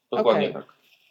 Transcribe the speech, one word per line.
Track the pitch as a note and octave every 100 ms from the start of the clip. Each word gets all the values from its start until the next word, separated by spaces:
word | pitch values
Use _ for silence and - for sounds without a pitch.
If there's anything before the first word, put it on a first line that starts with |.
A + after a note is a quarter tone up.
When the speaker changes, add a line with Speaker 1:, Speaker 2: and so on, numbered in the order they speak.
| -
Speaker 1:
Dokładnie | - G#3+ - -
Speaker 2:
Okej. | -
Speaker 1:
tak. | - _ _ _ _